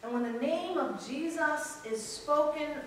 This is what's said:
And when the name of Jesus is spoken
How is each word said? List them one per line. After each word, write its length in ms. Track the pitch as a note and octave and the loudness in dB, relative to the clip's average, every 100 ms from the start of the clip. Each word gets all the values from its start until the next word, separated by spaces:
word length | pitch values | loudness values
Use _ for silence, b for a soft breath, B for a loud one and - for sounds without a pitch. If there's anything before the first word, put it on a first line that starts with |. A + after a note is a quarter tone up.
And 100 | A#3 | 0
when 100 | A#3+ A#3 | 0 0
the 80 | A#3 | 0
name 380 | C#4 E4 F4 F4 | 0 0 0 0
of 280 | A#3 - A3+ | 0 -2 -4
Jesus 760 | C#4 E4 D#4+ - - - - A3 | -4 -2 2 2 2 -2 -8 -4
is 160 | A3 | -4
spoken 680 | - - - D4 D4+ D4+ D4+ C#4 | -4 -8 2 4 6 2 -2 -4